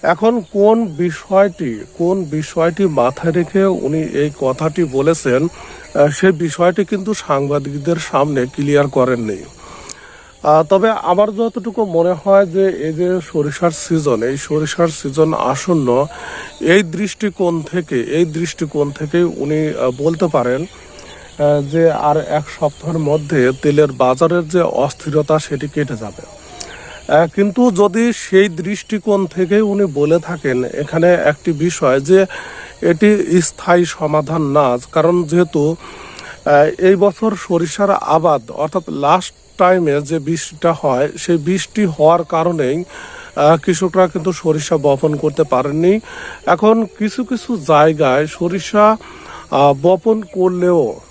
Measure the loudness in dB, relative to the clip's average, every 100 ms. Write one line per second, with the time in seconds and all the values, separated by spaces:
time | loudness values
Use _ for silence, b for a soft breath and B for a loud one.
0 | 0 2 2 0 -4 2 4 4 0 -2
1 | -4 -4 -2 2 2 0 -8 -8 -12 -4
2 | -2 0 -2 -6 -6 0 -2 2 0 2
3 | 0 0 -2 -2 0 0 2 0 -2 -4
4 | -4 -2 -4 -2 -4 -2 -4 -2 -2 0
5 | 0 0 0 0 0 -6 -20 -20 -8 2
6 | 2 4 2 2 -2 2 0 2 -2 -4
7 | -4 -6 -2 -2 0 -2 -4 -6 -2 -2
8 | -2 0 0 0 -2 -2 0 2 2 2
9 | 0 0 -2 -6 -10 -20 B B B B
10 | B B B B 2 2 4 2 2 0
11 | 0 2 0 0 -4 -4 -8 -4 -2 0
12 | 0 0 2 2 4 0 0 0 -6 -2
13 | -2 -2 -4 -4 -4 -2 -2 -2 -2 -2
14 | 0 0 -2 -4 -4 -4 -2 0 -2 -2
15 | -6 0 0 2 -2 -2 -2 0 2 0
16 | 0 B B B B B 2 2 2 -4
17 | -6 -4 -6 -2 -2 -2 -4 -6 -4 -4
18 | -2 0 0 0 -6 -6 -6 -2 -2 -4
19 | -4 0 0 -2 -2 -2 -2 -2 -4 0
20 | -2 0 0 0 0 -2 -4 -12 -20 -20
21 | -20 -20 -20 -2 0 2 0 2 2 2
22 | 0 0 0 -4 -4 -4 -4 -4 -6 -4
23 | 0 -2 0 2 2 2 0 2 2 2
24 | 0 2 2 0 0 0 0 0 -4 -4
25 | -4 -2 0 0 -2 -8 -6 -6 -6 -6
26 | -10 -14 -20 -20 B B B B B B
27 | 0 2 2 0 -2 2 2 4 2 2
28 | 0 -2 0 2 2 0 -8 -8 -6 -6
29 | -2 -2 -2 -4 0 2 2 0 0 0
30 | 2 2 0 -6 -2 -2 -2 -6 -4 2
31 | 4 4 2 -2 -4 -2 -2 0 0 0
32 | 4 4 4 B B B B B -2 2
33 | 4 2 2 2 2 -4 0 2 2 -2
34 | -2 0 0 -2 0 2 2 0 -2 0
35 | 2 2 0 0 0 0 -2 -2 B B
36 | B B B B 2 4 4 2 2 4
37 | 2 2 -4 -4 -2 -2 -2 -2 0 0
38 | 2 2 2 0 -2 -6 -4 -4 -6 -4
39 | 0 0 0 _ _ 0 2 4 2 -2
40 | -2 -6 -4 -6 -6 -4 -2 0 -2 0
41 | -2 -4 -2 -2 0 -4 -4 -2 -2 4
42 | 4 4 0 -2 0 0 -2 -2 -6 B
43 | B B B 0 4 4 2 0 0 2
44 | 2 0 -4 -4 -2 -2 0 0 2 2
45 | 0 0 -2 -2 0 0 0 0 2 2
46 | -2 B B B -2 2 4 2 0 -4
47 | -6 -4 -6 -6 -6 -8 2 4 4 4
48 | 2 2 -2 -4 -4 -4 -2 2 4 2
49 | B B B B B 2 2 4 2 2
50 | 2 -2 -2 -2 0 0 0 2 0 -4
51 | -14